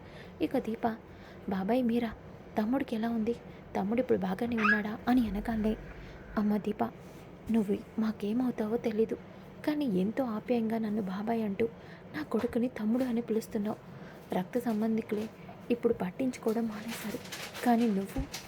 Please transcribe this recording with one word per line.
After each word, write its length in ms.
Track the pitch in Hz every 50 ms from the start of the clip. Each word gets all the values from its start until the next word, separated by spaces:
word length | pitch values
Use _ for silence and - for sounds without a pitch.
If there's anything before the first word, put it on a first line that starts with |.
| - - - - - - - -
ఇక 160 | 160 - - 254
దీప, 300 | - 214 220 - - 226 220 - - - - - - - - - - -
"బాబాయ్ 320 | 196 190 190 196 240 262 254
మీరా, 280 | 226 233 240 240 220 - - - - - - - - -
తమ్ముడికి 380 | 220 214 214 254 277 269 - 240
ఎలా 140 | 214 226 233
ఉంది, 240 | 233 226 214 233 233 - - - - - - - -
తమ్ముడు 260 | 208 196 202 233 240
ఇప్పుడు 180 | 254 254 226 196
బాగానే 360 | 190 185 190 - 240 233 240
ఉన్నాడా?" 380 | 226 214 208 214 214 208 208 214 - - 240
అని 140 | 247 262 233 208
అనగానే, 460 | 185 208 214 240 226 220 208 220 220 - - - - - - - - - - - - 226
"అమ్మ 200 | 208 208 208 208
దీప, 260 | - 208 214 - 233 226 - - - - - - - - - - - -
నువ్వు 240 | 220 226 202 202 202 208 - - - 226
మాకేమవుతావో 760 | 220 220 214 - 208 202 220 247 254 247 233 - 214 214 226 240
తెలీదు, 400 | 240 240 214 214 226 220 240 - - - - - - - - - -
కానీ 220 | 311 302 294 294 254 185 180
ఎంతో 240 | 185 214 220 - 262
ఆప్యాయంగా 540 | 240 214 214 - - 247 240 220 220 226 226
నన్ను 240 | 220 208 208 220
బాబాయ్ 420 | 202 190 185 202 214 226 233 226 220
అంటూ 220 | 202 196 185 226 226 - - - - - - - - -
నా 80 | 302 302
కొడుకుని 440 | - - 214 247 240 - 240 233 254
తమ్ముడు 360 | - - 214 214 233 254 262
అని 180 | 254 233 233
పిలుస్తున్నావు. 560 | 233 - 214 220 220 - - 220 202 214 - - - - - - - - - - - - -
రక్త 260 | 185 185 - - 247
సంబంధికులే 680 | 240 240 220 208 220 226 220 220 220 - 214 208 220 226 - - - - - - - -
ఇప్పుడు 220 | 240 240 - 233 -
పట్టించుకోవడం 720 | - 170 180 - - 269 254 254 - - 226 214 233 226 226
మానేశారు, 520 | 208 214 220 233 226 - - 214 - - - - - - - - - - -
కానీ 220 | 247 233 226 240 226
నువ్వు 340 | 196 190 196 190 - 269 269 - - - -